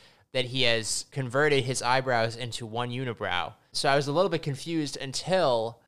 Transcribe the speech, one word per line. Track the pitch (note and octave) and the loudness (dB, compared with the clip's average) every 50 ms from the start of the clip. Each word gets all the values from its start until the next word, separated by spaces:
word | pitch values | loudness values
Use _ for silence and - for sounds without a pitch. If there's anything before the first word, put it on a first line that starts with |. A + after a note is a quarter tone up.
| - - _ _ _ _ | -16 -20 _ _ _ _
that | - B2+ B2+ | -2 -2 -2
he | A#2+ B2+ C3 | 0 0 2
has | B2 A#2 A#2 A2+ G#2+ - - - - - | 4 4 4 2 0 -2 -4 -6 -6 -6
converted | - C#3 C3 A#2+ A#2 C#3 D3+ D3+ C#3+ C3+ A#2+ | -6 -6 -4 0 2 2 4 4 4 4 2
his | C3+ B2 - | 0 -2 -2
eyebrows | A#2 A#2+ B2+ C3+ C3 C3 B2 A#2 A2+ A#2 A2+ | 0 2 2 2 2 2 2 2 2 0 -2
into | A#2 B2+ A#2 - - A#2+ | -6 -8 -8 -8 -8 -8
one | G#2+ A2 A#2 B2 A#2+ | -6 -6 -4 -4 -4
unibrow. | A#2+ B2+ C3+ B2 G#2+ - G#2 F#2 F2+ F2+ D#2+ D#2+ - _ _ _ | -4 -6 -6 -6 -6 -4 -2 -2 0 0 -2 -4 -8 _ _ _
So | - - - C#3 | -4 -2 2 4
I | C#3 | 4
was | D3 C3+ | 4 2
a | C#3+ | 2
little | C#3+ F3 F#3+ F3+ | 2 2 2 2
bit | E3+ D#3+ | 0 -2
confused | - D3 C3 - - E3 E3+ D#3+ D3 C#3 - | -2 -4 -6 -6 -6 -4 -2 -2 -2 -4 -6
until | C3+ C#3 C3+ B2 - - E3 F#3 F#3 E3 C3+ A#2+ A2+ A2 A#2 A#2+ - _ | -8 -8 -8 -8 -6 -2 0 2 2 4 4 2 2 0 -2 -6 -10 _